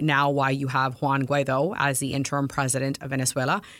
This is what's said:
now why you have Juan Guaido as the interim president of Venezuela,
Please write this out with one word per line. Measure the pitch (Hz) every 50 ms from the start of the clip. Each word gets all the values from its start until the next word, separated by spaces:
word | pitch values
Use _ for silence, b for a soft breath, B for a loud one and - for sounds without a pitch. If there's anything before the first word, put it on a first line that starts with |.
| 151
now | 151 143 139 143 143
why | 139 139 135 135
you | 135 139 139 131
have | 131 131 131 135 120 -
Juan | 147 139 135 135 135
Guaido | 120 143 143 135 135 131 135 147 185 -
as | - 143 139 135 -
the | 143 131
interim | - 139 135 - 143 143 139
president | 135 - 143 135 131 135 131 135 135 135 -
of | - 135
Venezuela, | 135 131 127 - - 131 127 139 175 208 - B B